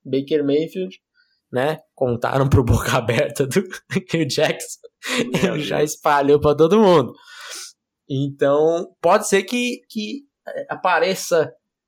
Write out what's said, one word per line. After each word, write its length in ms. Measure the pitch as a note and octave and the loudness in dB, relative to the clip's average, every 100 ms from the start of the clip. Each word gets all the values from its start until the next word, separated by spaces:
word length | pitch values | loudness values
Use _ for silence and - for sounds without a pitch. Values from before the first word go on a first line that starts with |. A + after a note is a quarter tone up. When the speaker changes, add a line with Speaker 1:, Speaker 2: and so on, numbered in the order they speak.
Speaker 1:
Baker 400 | - C3+ C#3 D#3 | -6 -4 -2 -2
Mayfield, 560 | C#3+ C#3+ D#3+ F#3+ F#3 F#3 _ _ _ _ _ | 0 0 -2 -6 -10 -10 _ _ _ _ _
né? 260 | B2+ C3+ D#3 _ | -2 -2 -4 _
Contaram 540 | - C3 A#2+ B2 C3 C3+ | -4 -2 -2 -2 0 2
pro 160 | C#3 | 2
boca 320 | C#3 - - C3 | 2 0 0 -2
aberta 500 | A2+ A#2 D3 - C3 | 0 0 -2 -2 -2
do 140 | F3 | -2
<laughs> 320 | F#3 - - | -4 -8 -8
Hugh 340 | - - F3 D3 | -8 -4 -4 -2
Jackson. 540 | C3+ D3 - - - - _ - B3+ A#3+ F3+ | 0 -2 -2 -10 -16 -20 _ -8 -4 -2 -2
Speaker 2:
Meu 160 | - D3+ | -2 -2
Speaker 1:
Já 180 | D3 D3 | -4 -2
Speaker 2:
Deus. 140 | D3+ | -2
Speaker 1:
espalhou 480 | - E3 D3 C#3 D3 | -2 0 2 4 4
pra 140 | D3+ | 4
todo 260 | C#3 D#3+ G#3 | 4 4 6
mundo. 320 | G#3 E3+ A#2 - - - - - - - _ _ - | 6 6 4 -4 -20 -20 -16 -16 -16 -20 _ _ -8
Então, 840 | C3+ C#3 C#3 C#3+ C#3+ D#3 E3+ F#3 _ | -4 -4 0 2 2 2 0 -4 _
pode 280 | E3+ G3+ G#3 | 2 2 2
ser 140 | G3 | -2
que, 380 | G3 B3 B3 A#3+ - | 0 -2 -2 -4 -10
que, 340 | A3 G#3+ C4+ - _ - | -10 -8 -10 -14 _ -14
é, 200 | - - | -10 -10
apareça, 840 | D3 F#3+ E3+ E3+ F#3 - E3+ D3+ - _ _ | -4 0 0 0 -2 -2 0 0 -6 _ _